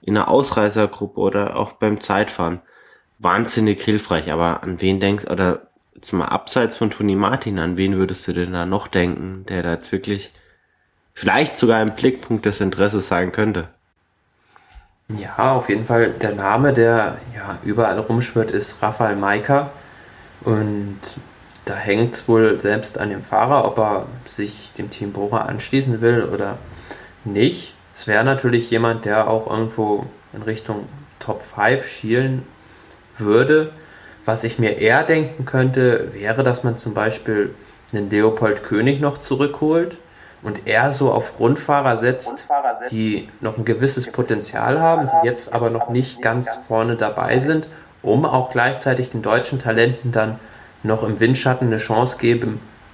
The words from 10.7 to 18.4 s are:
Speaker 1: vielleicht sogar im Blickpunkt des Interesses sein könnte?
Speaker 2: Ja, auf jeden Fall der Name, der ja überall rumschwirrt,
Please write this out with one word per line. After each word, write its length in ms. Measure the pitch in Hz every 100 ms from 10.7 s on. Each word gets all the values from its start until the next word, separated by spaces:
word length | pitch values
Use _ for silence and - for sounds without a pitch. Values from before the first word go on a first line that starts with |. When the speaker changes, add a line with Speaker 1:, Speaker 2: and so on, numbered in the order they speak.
| _ _ _ _
Speaker 1:
vielleicht 440 | - - 110 151 -
sogar 240 | 117 110
im 120 | 107
Blickpunkt 520 | 107 131 127 - 110 107
des 160 | 98
Interesses 460 | 95 92 101 104 -
sein 240 | 87 90
könnte? 360 | 98 107 92 76 - _ _ _ _ _ _ _ _ _ - - _ -
Speaker 2:
Ja, 440 | 107 95 - 127
auf 160 | 131 -
jeden 160 | 104 117
Fall 260 | 117 113
der 220 | - 110
Name, 400 | 104 98 110 143
der 440 | 127 117 117 104 - - -
ja 240 | - 95
überall 360 | 104 107 107 95
rumschwirrt, 500 | 110 113 123 113